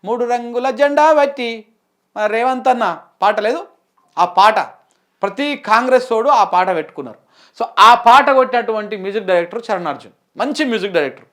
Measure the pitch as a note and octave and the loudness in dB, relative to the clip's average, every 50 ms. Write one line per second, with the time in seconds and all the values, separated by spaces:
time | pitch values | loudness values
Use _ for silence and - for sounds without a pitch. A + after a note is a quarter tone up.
0 | - F#3+ A#3 A#3+ B3 A#3 A#3+ A#3+ A#3+ A#3+ A#3+ B3 B3 C4+ B3 A3 C#4+ C#4+ C#4+ D4 | -4 -6 -4 -4 -2 -4 -4 -4 -6 -6 -6 -4 -4 -4 0 0 0 2 2 2
1 | D4 D#4 D#4 D4 C#4+ C#4 C#4 - B3 A#3 A3+ A3 G#3 _ _ _ _ _ _ _ | 4 4 4 2 2 0 -2 -6 -8 -8 -8 -10 -14 _ _ _ _ _ _ _
2 | _ _ _ G#3 G#3+ G#3+ G#3+ A3+ A#3+ C4 C4 B3 A3+ C4 B3 A#3 A3 F#3 E3 - | _ _ _ -6 -4 -2 -2 -2 -2 -2 -2 0 0 0 0 0 0 -4 -4 -8
3 | - _ _ _ F#3 G#3 G#3+ A3 G#3 A3 C4+ E4+ G4 - _ _ _ _ _ _ | -14 _ _ _ 0 0 0 0 -2 -4 -4 -4 -8 -14 _ _ _ _ _ _
4 | _ _ _ - F3+ F3 - F#3 G3 A3 G#3+ G#3+ - - - _ _ _ _ _ | _ _ _ -2 -2 0 2 4 4 4 4 2 -4 -6 -12 _ _ _ _ _
5 | _ _ _ _ - G3+ F#3+ A3 C#4+ D4 C#4+ - - G#3 G#3+ A3+ B3 B3+ B3+ B3 | _ _ _ _ -8 -8 -6 -6 -6 -6 -6 -8 -2 0 0 0 2 2 2 0
6 | B3+ - A#3 A3 A#3 C#4 C#4+ A3+ G3+ - - F3+ F#3 F#3+ F#3 D#3+ D3+ - _ - | 2 0 -4 -2 0 2 2 2 2 2 0 0 0 0 -2 -4 -6 -8 _ -14
7 | C#3 A#2+ G#2+ _ _ _ _ _ _ _ _ - A3+ - - - G3+ A3+ A#3+ A#3+ | -14 -14 -16 _ _ _ _ _ _ _ _ -10 -10 -6 4 6 8 8 8 6
8 | - A#3 A#3+ C#4 C#4+ C#4+ C4+ C4 B3+ B3+ B3+ A#3+ A3 A#3 A3 G#3+ G#3 G3+ G#3+ G3+ | 6 6 6 6 6 4 2 2 2 2 0 -4 -2 -2 -6 -6 -6 -8 -10 -10
9 | F#3 G3 G3+ A3 G3+ F#3 F#3 F3 E3+ E3+ - A#3 A3+ - G#3 F#3 F3 D#3 C3+ - | -8 -6 -8 -6 -2 0 0 0 0 -4 -10 -12 -6 -6 -6 -4 -4 -6 -8 -8
10 | - G2+ _ _ _ _ _ - - C#4+ D4 - D#4 B3+ A3+ G#3+ F#3 G3+ F3+ E3 | -14 -20 _ _ _ _ _ -8 -6 -6 -4 -4 -4 -2 -2 -4 -4 -2 -2 -2
11 | D3 C3 - - - _ | -2 -2 -8 -12 -20 _